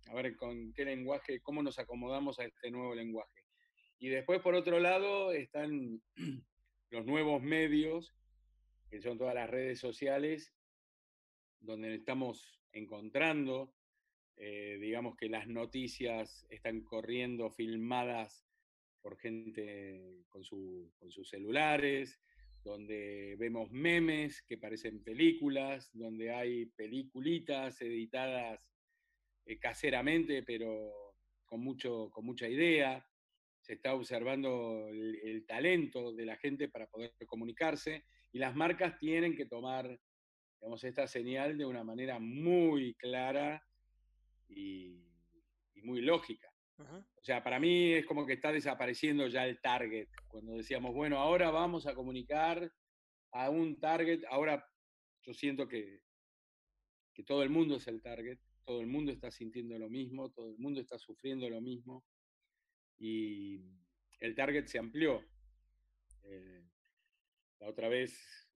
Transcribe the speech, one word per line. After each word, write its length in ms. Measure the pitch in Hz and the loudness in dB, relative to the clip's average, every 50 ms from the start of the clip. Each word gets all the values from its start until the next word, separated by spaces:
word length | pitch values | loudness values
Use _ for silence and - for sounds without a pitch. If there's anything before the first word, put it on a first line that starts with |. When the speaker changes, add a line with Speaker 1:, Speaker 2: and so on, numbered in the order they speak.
| - - | -16 -8
Speaker 1:
a 60 | 113 | -4
ver 220 | 127 127 123 113 | -4 -2 -2 -4
con 360 | - 127 120 120 117 113 113 | -6 -6 -6 -6 -6 -8 -8
qué 120 | 113 147 139 | -4 -4 -2
lenguaje, 560 | 139 135 131 127 135 143 135 - - 131 120 | -2 -2 -2 -2 -2 -2 -2 -2 -4 -6 -4
cómo 220 | - 143 147 151 | -4 -4 -2 0
nos 160 | 147 135 - 131 | 0 0 -2 -4
acomodamos 600 | 113 117 123 123 120 127 135 139 143 139 123 127 | -6 -6 -6 -6 -4 -2 -2 0 -2 -2 -2 -4
a 60 | 120 | -6
este 260 | 110 - _ 127 120 | -8 -8 _ -8 -6
nuevo 240 | 120 123 127 123 117 | -4 -4 -4 -4 -4
lenguaje. 500 | 117 113 113 110 110 104 - _ _ _ _ _ _ _ _ _ _ _ _ _ _ | -4 -4 -4 -4 -6 -8 -10 _ _ _ _ _ _ _ _ _ _ _ _ _ _
Y 100 | 127 131 | -2 0
después, 320 | 131 131 131 175 185 180 | 0 0 2 2 2 4
por 140 | 180 180 180 | 6 6 6
otro 240 | 180 - 175 175 175 | 6 6 6 6 6
lado, 520 | 175 180 185 190 202 202 202 196 190 185 | 8 6 6 6 4 2 2 2 2 2
están 680 | 170 147 127 - - 147 151 151 147 139 127 117 113 113 - _ _ | 2 0 -2 -4 -4 -4 -2 0 -2 -2 -2 -4 -6 -8 -12 _ _
<clears throat> 300 | - 170 151 131 127 - _ _ _ _ _ _ _ _ _ | -8 -6 -6 -6 -6 -10 _ _ _ _ _ _ _ _ _
los 140 | 117 117 110 | -8 -4 0
nuevos 380 | 127 147 156 151 151 147 131 | 2 2 4 4 4 4 2
medios, 720 | 131 147 160 160 160 147 151 151 156 160 160 175 170 - - _ _ _ _ _ _ _ _ _ _ _ _ _ _ - | 2 2 4 4 4 6 6 4 4 4 0 -4 -6 -10 -16 _ _ _ _ _ _ _ _ _ _ _ _ _ _ -14
que 100 | 107 101 | -12 -6
son 180 | - 120 117 113 | -4 -4 -2 0
todas 160 | 127 127 123 | 0 0 0
las 160 | 120 117 110 | 0 -2 0
redes 280 | 123 131 131 127 120 - | 0 0 0 0 -2 -2
sociales, 760 | 131 120 113 - 143 139 139 139 147 156 160 151 - - _ _ _ _ _ _ _ _ _ _ _ _ _ _ _ _ _ _ _ _ _ _ | -4 -6 -4 0 2 2 4 4 2 2 0 -2 -6 -12 _ _ _ _ _ _ _ _ _ _ _ _ _ _ _ _ _ _ _ _ _ _
donde 340 | 110 110 110 110 110 110 110 | -10 -8 -6 -6 -4 -4 -6
estamos 680 | 110 - 135 127 131 131 120 113 - - - - _ _ _ | -4 -4 -2 -2 0 0 -2 -4 -8 -14 -20 -20 _ _ _
encontrando, 1000 | - 110 107 98 107 104 107 107 - 139 160 160 156 147 139 131 131 135 135 135 _ _ _ _ _ _ _ _ _ _ _ _ _ | -14 -12 -12 -10 -10 -12 -10 -4 0 2 2 4 4 2 2 0 -2 -2 -4 -8 _ _ _ _ _ _ _ _ _ _ _ _ _
eh, 420 | 110 104 104 104 104 104 104 104 101 | -12 -10 -8 -8 -8 -8 -8 -8 -6
digamos 360 | 107 110 113 120 123 117 - | -4 -4 -4 -4 -4 -6 -6
que 120 | - 113 110 | -6 -6 -4
las 180 | 113 110 101 | -4 -6 -6
noticias 1000 | 120 117 117 117 113 - 131 127 120 - - 127 117 113 113 107 - - - - _ | -6 -6 -6 -6 -4 -4 -6 -6 -6 -6 -4 -4 -2 -2 -2 -4 -6 -12 -18 -18 _
están 340 | 110 - - 117 113 110 | -12 -6 -4 -4 -4 -4
corriendo 680 | 110 - 113 110 107 113 120 123 123 123 120 117 113 110 | -6 -6 -6 -6 -2 0 0 0 0 0 0 0 -2 -2
filmadas 960 | - - 113 113 113 113 113 120 127 123 123 127 120 113 110 - - - _ _ _ _ _ _ _ _ _ _ _ _ | 0 -2 -2 0 0 0 0 2 2 2 2 2 0 -2 -4 -6 -10 -18 _ _ _ _ _ _ _ _ _ _ _ _
por 160 | - 101 101 - | -14 -14 -12 -8
gente 1040 | - 113 113 113 110 110 110 110 104 104 101 101 98 98 95 92 92 92 92 90 87 _ | -6 -6 -6 -6 -8 -8 -6 -6 -6 -6 -8 -10 -10 -10 -12 -14 -16 -18 -20 -20 -20 _
con 140 | - 98 95 | -20 -18 -14
su, 480 | - 104 98 95 92 92 90 85 - _ | -12 -10 -10 -8 -10 -10 -12 -14 -16 _
con 140 | _ 92 87 | _ -20 -18
sus 180 | - 95 92 - | -16 -16 -14 -12
celulares, 920 | 101 98 101 107 123 147 156 151 151 143 143 139 139 135 131 - - _ _ _ _ - - - - - | -10 -8 -4 0 2 4 4 4 4 4 4 2 2 0 -2 -4 -10 _ _ _ _ -20 -20 -20 -20 -14
donde 760 | - 104 104 104 104 104 107 104 101 101 101 101 101 101 98 101 | -10 -10 -10 -8 -8 -8 -6 -6 -6 -6 -8 -8 -8 -10 -6 -4
vemos 320 | 117 117 117 113 110 - | -2 -2 -2 -4 -4 -6
memes 720 | 120 135 160 170 170 170 165 160 156 151 151 147 - - | -4 2 4 4 6 6 6 4 4 2 -2 -4 -6 -10
que 160 | - - 117 113 | -10 -10 -10 -8
parecen 440 | 107 107 110 107 113 113 110 101 | -6 -8 -8 -6 -6 -8 -8 -8
películas, 880 | 98 113 113 135 165 165 160 - 143 143 135 135 135 135 139 131 - - | -8 -6 2 6 8 8 8 6 2 2 2 2 0 0 -4 -6 -8 -14
donde 400 | - 113 113 113 110 110 113 117 | -12 -8 -8 -6 -6 -4 -2 -2
hay 340 | 120 123 123 120 120 120 117 | -2 0 0 0 0 -2 -4
peliculitas 1120 | 117 - - 107 110 123 135 135 135 - 127 135 160 170 165 170 147 139 135 135 127 - - | -6 -8 -10 -8 -6 -6 -6 -6 -6 -8 -4 0 0 0 0 0 -2 -2 -2 -2 -4 -6 -6
editadas, 800 | 123 117 117 113 110 113 127 127 131 131 127 123 120 113 110 - - _ _ _ _ _ _ _ _ _ _ _ _ _ _ _ _ | -6 -4 -2 -4 -4 -2 -2 -2 0 0 -2 -2 -4 -4 -8 -10 -14 _ _ _ _ _ _ _ _ _ _ _ _ _ _ _ _
eh, 120 | 110 113 - | -10 -6 -4
caseramente, 840 | - 120 - - 156 139 127 123 127 147 165 165 160 156 143 131 | -4 -4 -2 0 2 4 4 4 4 6 6 4 4 4 0 0
pero 760 | - 123 117 110 113 113 110 107 107 104 104 104 101 101 - _ _ _ _ _ _ | 0 -2 -4 -2 -2 -2 -2 -4 -6 -8 -10 -12 -14 -16 -20 _ _ _ _ _ _
con 160 | _ 143 117 | _ -8 -4
mucho, 500 | 123 135 127 127 - 123 117 113 110 - | -4 -4 -4 -2 -2 -2 -2 -2 -4 -6
con 140 | - 110 113 | -8 -8 -6
mucha 240 | 123 - - 120 113 | -6 -4 -4 -2 0
idea. 560 | 127 147 170 170 160 151 139 131 131 131 - _ _ _ _ _ _ _ _ _ _ _ | 4 4 6 6 6 6 6 4 2 -2 -8 _ _ _ _ _ _ _ _ _ _ _
Se 140 | _ - 104 | _ -12 -8
está 200 | - - 131 135 | -2 0 0 0
observando 920 | 131 113 - 123 113 120 131 135 139 135 131 127 120 117 113 113 110 107 107 | 0 0 -2 -2 0 0 0 0 2 2 0 0 0 0 -2 -4 -4 -6 -6
el, 280 | 107 110 110 110 110 | -6 -4 -4 -4 -4
el 300 | 104 107 110 113 110 110 | -4 -4 -6 -6 -6 -6
talento 680 | - 110 123 151 180 180 170 143 - - 127 120 120 | -4 -2 2 4 6 6 6 4 0 -2 -4 -6 -6
de 140 | 113 117 113 | -6 -6 -6
la 100 | 113 110 | -6 -4
gente 320 | - - 135 139 135 147 - | -4 -2 -4 -2 -2 -4 -4
para 180 | - 113 110 | -4 -8 -10
poder 280 | - - 110 117 117 - _ 117 | -10 -8 -10 -10 -10 -10 _ -12
comunicarse, 760 | - 120 113 117 117 113 - 165 160 - - - 160 156 151 - _ _ _ _ _ | -10 -8 -6 -6 -8 -2 0 0 0 0 0 -4 -6 -6 -8 -10 _ _ _ _ _
y 60 | - - | -4 -2
las 160 | 131 131 127 | -2 -2 2
marcas 440 | 151 165 170 175 175 185 165 170 - | 2 2 2 4 2 0 0 0 -2
tienen 380 | 151 156 160 170 170 170 147 | -2 2 2 4 2 2 0
que 100 | 139 131 | -2 -4
tomar, 520 | 113 120 117 127 127 131 131 127 127 123 - _ _ _ _ _ _ _ _ _ _ _ _ | -6 -6 -6 -4 -4 -4 -4 -4 -6 -10 -12 _ _ _ _ _ _ _ _ _ _ _ _
digamos, 240 | 110 117 117 110 127 | -10 -10 -8 -6 -6
esta 220 | 127 123 147 135 | -4 -2 -2 -2
señal 500 | 127 - 123 120 127 131 135 139 151 151 | 0 -2 -4 -2 -2 0 0 0 0 0
de 80 | 147 143 | -2 -2
una 200 | 131 123 117 110 | -2 -4 -4 -6
manera 340 | 110 113 127 131 131 123 117 | -6 -6 -4 -4 -4 -4 -4
muy 760 | 113 113 127 143 160 170 180 175 165 160 147 139 131 120 113 | -6 -6 -4 0 4 6 8 8 8 8 6 4 2 0 -4
clara 680 | - 123 123 127 127 131 135 135 143 147 151 151 156 - _ _ _ _ _ _ _ _ _ _ _ _ _ _ _ _ - | -4 -4 -2 -2 0 0 2 2 2 0 0 -2 -6 -10 _ _ _ _ _ _ _ _ _ _ _ _ _ _ _ _ -16
y, 520 | 98 98 98 98 95 92 90 90 87 87 87 87 85 85 85 _ _ _ _ _ _ _ _ _ _ | -12 -10 -8 -8 -8 -10 -12 -14 -16 -20 -20 -20 _ _ _ _ _ _ _ _ _ _ _ _ _
y 80 | 101 | -12
muy 200 | 107 123 127 120 | -8 -4 -2 2
lógica. 460 | 123 151 170 160 - - - - - - _ _ _ _ _ - | 4 4 4 4 2 -4 -10 -12 -14 -20 _ _ _ _ _ -20
Speaker 2:
Ujú. 260 | 147 147 165 196 - _ _ | -16 -16 -16 -16 -16 _ _
Speaker 1:
O 80 | _ - | _ -2
sea, 180 | 131 123 120 | 0 0 0
para 160 | - 123 127 135 | 2 0 2 4
mí 340 | 160 175 175 175 175 170 | 6 8 8 8 8 8
es 140 | 165 160 151 | 6 6 4
como 180 | - 147 147 143 | 2 0 0 0
que 100 | 131 127 | 0 0
está 180 | 127 - 151 | 0 2 2
desapareciendo 760 | 156 147 123 143 123 - 127 123 120 - 156 156 147 143 135 | 2 2 2 0 0 0 0 -2 0 2 2 4 4 4 4
ya 180 | 127 131 131 127 | 4 2 2 2
el 160 | 127 117 - | 2 0 0
target. 480 | - 127 123 120 120 107 113 110 - - - - - - | 2 4 4 4 2 0 -2 -4 -6 -8 -12 -18 -18 -14
Cuando 260 | 113 107 107 113 113 | -14 -12 -10 -8 -6
decíamos, 400 | 113 107 - 131 123 127 123 123 | -6 -4 -2 -2 -2 -2 -2 0
"Bueno, 240 | 143 151 147 143 135 | 0 2 2 4 4
ahora 320 | 143 156 175 180 175 160 | 6 6 8 8 6 6
vamos 360 | 156 160 175 175 170 156 139 | 6 4 4 2 2 0 -2
a 80 | 143 127 | -4 -4
comunicar 760 | 131 127 131 127 127 120 - 147 156 160 165 165 175 175 165 - _ _ _ _ _ _ _ _ _ _ _ | -2 -4 -4 -4 -6 -4 0 2 4 4 4 2 0 -2 -6 -8 _ _ _ _ _ _ _ _ _ _ _
a 180 | 127 123 131 139 | -4 0 2 2
un 300 | 156 165 160 156 147 - | 4 4 2 2 0 0
target", 440 | 156 156 165 165 165 170 170 165 - - | 2 2 4 4 4 4 2 2 0 0
ahora 340 | 131 139 156 156 147 139 - - _ _ _ _ _ _ _ _ _ _ | 2 2 4 4 2 0 -2 -10 _ _ _ _ _ _ _ _ _ _
yo 120 | - 127 117 | -16 -14 -6
siento 320 | - 147 143 135 135 131 | -2 0 0 0 0 -2
que, 360 | 110 120 110 104 98 101 98 _ _ _ _ _ _ _ _ _ _ _ _ _ _ _ _ _ _ _ _ _ _ | -2 -4 -6 -6 -8 -12 -18 _ _ _ _ _ _ _ _ _ _ _ _ _ _ _ _ _ _ _ _ _ _
que 120 | _ - - | _ -12 -2
todo 180 | - 139 143 | 0 2 4
el 80 | 135 139 | 4 6
mundo 260 | 151 165 160 147 139 | 6 6 6 4 2
es 120 | 117 - 123 | 0 -2 -6
el 120 | 113 110 | -8 -8
target, 380 | - 120 117 113 113 123 127 - _ _ _ _ _ | -8 -10 -8 -8 -8 -8 -10 -12 _ _ _ _ _
todo 160 | 127 120 120 | -4 -4 -2
el 60 | 113 | -2
mundo 240 | 120 135 151 151 139 | -2 0 0 0 0
está 200 | 120 - 127 117 | -2 -4 -8 -12
sintiendo 440 | - - 113 113 113 123 117 117 113 | -10 -10 -10 -8 -6 -8 -6 -6 -6
lo 140 | 113 110 110 | -8 -6 -6
mismo, 400 | 123 135 131 123 131 135 131 127 | -4 -6 -6 -6 -6 -8 -8 -10
todo 200 | - 120 113 113 | -10 -12 -12 -12
el 80 | 107 113 | -10 -8
mundo 220 | 131 143 143 135 | -6 -4 -4 -4
está 180 | 120 - 123 113 | -6 -8 -12 -12
sufriendo 520 | - - - - - 135 135 131 127 117 | -12 -16 -14 -8 -6 -4 -4 -2 -2 -4
lo 100 | 113 113 | -4 -4
mismo, 440 | 123 127 123 120 120 127 127 127 - _ _ _ _ _ _ _ _ _ _ _ _ _ _ _ _ _ _ | -6 -6 -6 -8 -10 -12 -14 -14 -16 _ _ _ _ _ _ _ _ _ _ _ _ _ _ _ _ _ _
y 640 | _ 110 110 110 110 107 107 104 101 101 101 98 95 92 92 92 - _ _ _ _ _ _ _ _ | _ -4 -2 -2 -2 -2 -2 -4 -6 -6 -8 -10 -10 -12 -18 -20 -20 _ _ _ _ _ _ _ _
el 140 | 120 117 110 | -4 -4 0
target 300 | 135 135 143 143 147 143 | 0 0 2 2 0 -2
se 120 | - - 117 | -2 -4 -4
amplió. 420 | 113 113 131 151 160 147 123 101 - - - - - - _ _ _ _ _ _ _ _ _ _ _ _ - - | -4 -4 0 4 4 4 4 2 -2 -10 -20 -20 -20 -20 _ _ _ _ _ _ _ _ _ _ _ _ -20 -20
Eh, 420 | 101 98 98 92 92 92 90 87 87 87 _ _ _ _ _ _ _ _ _ _ _ _ _ _ _ _ _ _ | -16 -16 -16 -14 -16 -18 -20 -20 -20 _ _ _ _ _ _ _ _ _ _ _ _ _ _ _ _ _ _ _
la 100 | 104 107 | -10 -8
otra 180 | 110 110 113 113 | -4 0 2 4
vez 600 | 123 127 127 - - - - - - - - _ _ | 4 4 2 0 -4 -12 -18 -20 -20 -20 -20 _ _